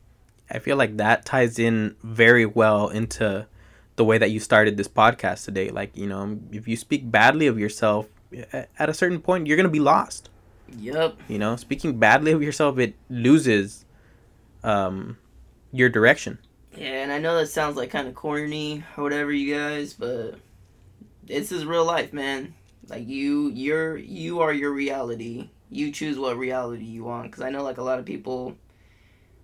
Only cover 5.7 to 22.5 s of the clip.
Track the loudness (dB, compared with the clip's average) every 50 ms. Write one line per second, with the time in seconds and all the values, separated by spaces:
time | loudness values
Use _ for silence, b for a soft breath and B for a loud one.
5.7 | -4 -8 -8 -8 -8 -10 -8 -8 -6 -6 -8 -8 -10 -10 -12 -12 -14 -10 -6 -6
6.7 | -6 -6 -4 -4 -4 -4 -2 2 4 6 6 6 6 4 2 2 2 0 -2 -4
7.7 | -2 0 0 2 2 0 -2 -8 _ _ _ -20 -18 -18 -14 -12 -12 -12 -12 -10
8.7 | _ -4 -2 -2 0 0 0 0 0 0 0 0 0 0 0 0 2 4 2 2
9.7 | 2 2 4 4 4 4 2 -2 -8 -16 -18 -20 -20 _ _ _ _ _ _ -20
10.7 | -18 -14 -10 -6 -2 0 0 0 -2 -6 -10 -6 -4 -2 -2 -2 -2 -4 -6 -8
11.7 | -6 -4 -4 -2 0 4 6 6 6 6 6 4 2 2 0 -2 0 0 2 2
12.7 | 2 2 0 -2 -2 -8 _ -10 -4 2 4 6 6 6 6 4 2 2 0 -2
13.7 | -8 -18 _ _ b b b b b b b b b b b b _ -6 -2 0
14.7 | 0 0 0 -2 -4 -8 -10 -12 -14 -16 _ _ _ -20 -20 _ _ _ _ _
15.7 | 0 2 4 4 4 6 6 6 4 4 0 -10 -12 -14 _ _ _ _ _ _
16.7 | -18 -14 -12 -10 -8 -8 -6 -6 -6 -4 -2 0 0 0 0 -2 -2 -4 -4 -4
17.7 | -4 -6 -6 -6 -6 -6 -6 -8 -10 -10 -8 -6 -6 -4 -6 -6 -6 -6 -6 -8
18.7 | -8 -10 -12 -14 -10 -6 -4 -4 -4 -4 -4 -2 -4 -4 -2 -4 -4 -4 -4 -6
19.7 | -6 -8 -10 -12 -12 -10 -8 -8 -6 -6 -8 -10 -12 -16 _ _ _ -20 _ _
20.7 | _ _ _ _ _ -20 -20 _ _ _ -12 -8 -6 -6 -6 -6 -6 -6 -4 -2
21.7 | 0 0 2 2 0 -2 -2 -6 -8 -8 -6 -6 -6 -8 -10 -12